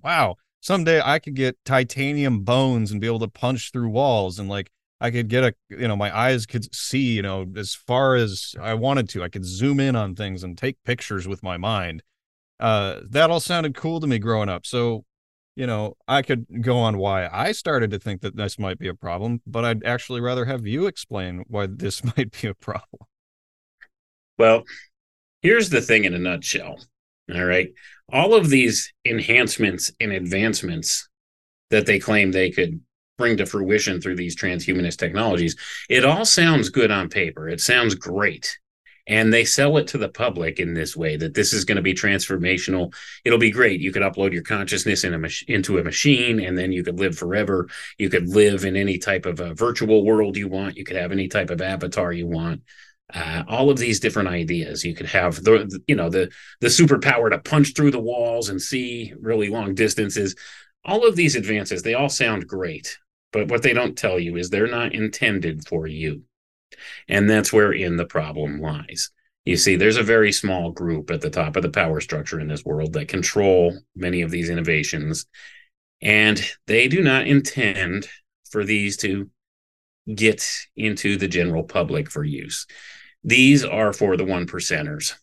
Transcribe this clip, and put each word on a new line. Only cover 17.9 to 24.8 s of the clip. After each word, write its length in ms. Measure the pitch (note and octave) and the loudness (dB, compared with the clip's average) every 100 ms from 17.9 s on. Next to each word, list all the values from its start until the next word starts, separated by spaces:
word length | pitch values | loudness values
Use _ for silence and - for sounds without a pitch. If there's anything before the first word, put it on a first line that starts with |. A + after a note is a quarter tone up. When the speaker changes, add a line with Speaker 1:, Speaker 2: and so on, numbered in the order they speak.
Speaker 1:
to 80 | G2+ | -2
think 220 | A2+ F#2+ | -6 -8
that 160 | G#2 - | -8 -6
this 240 | G2+ - | -6 -6
might 180 | G2 F#2 | -6 -6
be 80 | F#2 | -8
a 80 | |
problem, 480 | E2+ - F2 A2+ A#2+ | -8 -8 -6 -4 -6
but 200 | - A2+ | -6 -4
I'd 180 | A#2 A2+ | -2 -2
actually 380 | A2+ A#2+ - B2 | -2 -4 -4 -6
rather 240 | B2 B2+ | -2 -2
have 240 | A#2+ C3 G#2 | -4 -6 -4
you 180 | C3 G3 | -2 -4
explain 560 | - - G2+ F#2 F2+ - | -4 -10 -8 -6 -8 -8
why 180 | G#2+ G2 | -6 -6
this 360 | G#2+ G2+ - | -4 -6 -4
<laughs> 120 | A#2+ B2+ | -4 -2
might 240 | A#2 - | -4 -6
be 60 | A2 | -8
a 80 | |
problem. 480 | G2 - - - - - _ _ _ _ _ _ _ - _ _ _ _ - | -8 -10 -10 -12 -20 -20 _ _ _ _ _ _ _ -20 _ _ _ _ 4
Speaker 2:
Well, 240 | A2+ A2+ - - | 6 6 2 -14